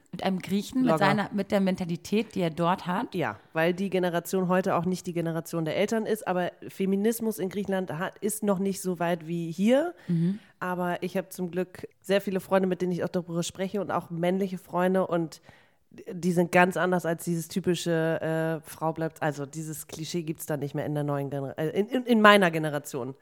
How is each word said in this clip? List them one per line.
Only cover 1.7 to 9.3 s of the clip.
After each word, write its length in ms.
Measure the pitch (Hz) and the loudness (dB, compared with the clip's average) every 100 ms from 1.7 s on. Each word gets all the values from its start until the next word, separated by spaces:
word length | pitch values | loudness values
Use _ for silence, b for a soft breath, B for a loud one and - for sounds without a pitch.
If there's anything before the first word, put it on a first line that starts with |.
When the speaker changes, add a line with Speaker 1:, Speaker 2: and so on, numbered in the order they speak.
| 185 175 170 - 208 226 190 | 0 -2 -6 0 0 0 -2
Speaker 1:
die 40 | |
er 100 | 170 | -2
dort 360 | 156 170 185 175 | 0 0 0 -2
hat? 280 | 185 262 | -4 -4
Speaker 2:
Ja, 240 | 185 127 104 _ | -2 -4 -4 _
weil 220 | 160 165 | 0 2
die 160 | 180 196 | 2 0
Generation 560 | 185 180 170 - 190 180 | 0 2 0 0 0 2
heute 280 | 185 190 151 | 2 2 2
auch 80 | |
nicht 220 | 170 185 185 | 0 -2 -4
die 40 | |
Generation 520 | 170 165 165 - 165 | -4 -2 -4 -4 -4
der 120 | 160 - | -2 0
Eltern 300 | 202 226 220 | 0 0 0
ist, 200 | 214 - | -2 -2
aber 240 | 180 175 - - | -2 -2 -6 -12
Feminismus 680 | - 190 196 214 233 226 208 | -4 0 2 2 0 -2 -4
in 80 | 185 | -4
Griechenland 440 | 202 196 190 185 | -4 -2 -2 -2
hat, 240 | 151 185 - | -6 -6 -4
ist 240 | 214 - | -4 -2
noch 160 | 202 185 | 0 0
nicht 200 | 196 190 | 0 -2
so 180 | 180 170 | -4 -2
weit 260 | 170 175 | 0 -2
wie 240 | 160 | -2